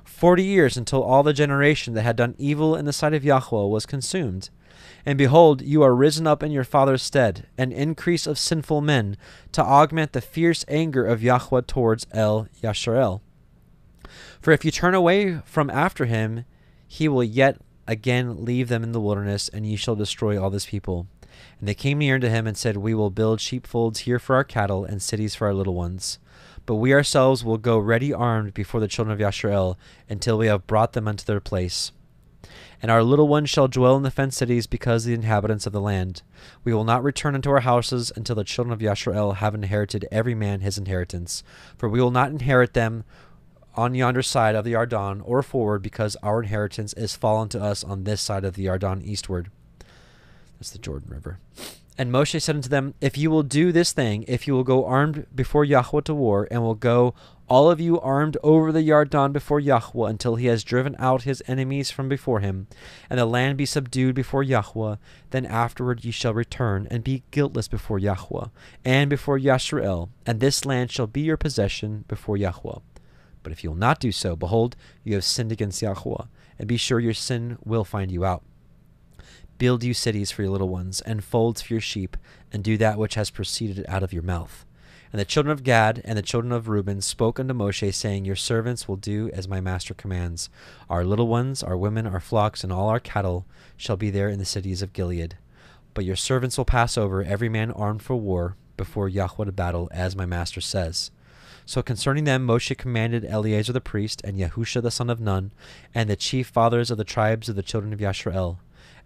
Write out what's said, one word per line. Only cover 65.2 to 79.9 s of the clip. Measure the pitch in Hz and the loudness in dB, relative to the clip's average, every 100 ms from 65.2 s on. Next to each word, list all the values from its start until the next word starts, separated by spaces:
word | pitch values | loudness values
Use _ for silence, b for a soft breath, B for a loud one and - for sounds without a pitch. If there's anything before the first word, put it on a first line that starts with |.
| b | b
then | 131 | -6
afterward | 127 113 117 - 123 120 | -2 -2 -2 -2 -4 -4
ye | 117 | -6
shall | 113 120 | -4 -2
return | 110 117 - 120 98 101 | 0 -4 -2 -2 -2 -4
and | 120 | -6
be | 113 135 - | -4 -6 -4
guiltless | - 139 - 110 | -2 -2 -2 -6
before | 110 - 101 | -6 -4 -2
Yahweh | 98 92 - 87 113 B B B | 0 -2 -6 -8 -8 B B B
and | 127 131 143 | 0 2 2
before | 143 - 139 | 0 0 0
Yashrael, | 135 131 - 147 107 90 85 - | 2 2 0 -2 -2 -2 -6 -10
and | - 113 | -6 0
this | 131 139 | 2 0
land | 139 127 123 | 0 -2 -2
shall | - 113 | -4 -4
be | 139 | -2
your | 156 156 | -2 -2
possession | 156 127 98 - 107 107 - | -2 0 -2 -2 -8 -8 -10
before | 104 - 101 | -10 -4 -2
Yahweh. | 98 90 - - - - b b b b | -2 -4 -10 -14 -16 -20 b b b b
But | - | -14
if | 80 | -10
you | 82 | -8
will | 78 | -2
not | 113 156 | 0 0
do | 127 | -2
so, | 95 90 82 | -2 -4 -4
behold, | 87 113 117 - b b | 0 0 0 -2 b b
you | - | -4
have | 101 | -2
sinned | - - 113 | -2 -4 -4
against | 110 104 95 | -4 -4 -4
Yahweh, | 110 98 - - - b b b | -4 -4 -6 -8 -10 b b b
and | 107 | -4
be | 117 | -2
sure | - 117 | 0 0
your | 117 | 0
sin | 110 - 120 120 120 | -2 -4 -4 -6 -10
will | 104 113 | -4 -2
find | 104 107 95 | -2 -4 -4
you | 90 | -2
out. | 92 90 - - _ - - _ _ - B B B - | -2 -2 -8 -20 _ -20 -20 _ _ -20 B B B 0
Build | 123 123 | 2 2
you | 120 | 0